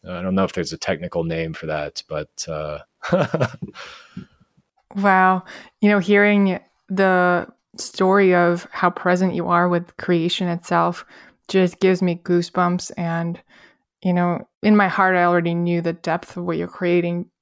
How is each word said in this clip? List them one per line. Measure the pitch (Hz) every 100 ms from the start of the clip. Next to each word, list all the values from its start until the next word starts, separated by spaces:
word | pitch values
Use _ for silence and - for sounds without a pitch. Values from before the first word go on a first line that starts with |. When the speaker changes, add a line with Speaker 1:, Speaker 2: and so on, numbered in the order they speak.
| 87
Speaker 1:
I | 90
don't | 92 95
know |
if | 95
there's | - 85
a | 82
technical | - 82 87 87
name | 82 82 80
for | 78 78
that, | 76 73 - -
but, | 76 76 - -
uh, | 76 76 76 - _ -
<laughs> | 185 143 160 127 - - - - - - - - _ _ _ _ _ _ 202
Speaker 2:
Wow. | 196 185 185 185 - - - _
You | 208
know, | 208
hearing | 185 202 208 208 196 180 _ _ _
the | 190 190 185 180 175 - _ _ -
story | - - 185 196 196
of | 180 175 175 -
how | - 180
present | 180 180 180 185 175
you | 170
are | 175 175
with | 175 175 -
creation | - 175 170 - 180
itself | 175 - 170 170 170 - - - _ -
just | 190 185 -
gives | 190 180
me | 180 175
goosebumps. | - 175 170 - 175 180 - -
And, | 170 165 170 170 _ _ - _ _ _
you | 185
know, | 180 175 170 - _
in | 214 208
my | 190
heart, | - 185 185
I | 175
already | 175 170
knew | 170 175 170
the | 170
depth | 170 - 165 - 180
of |
what | 175 165
you're | 175
creating. | - 180 175 175 175 175 _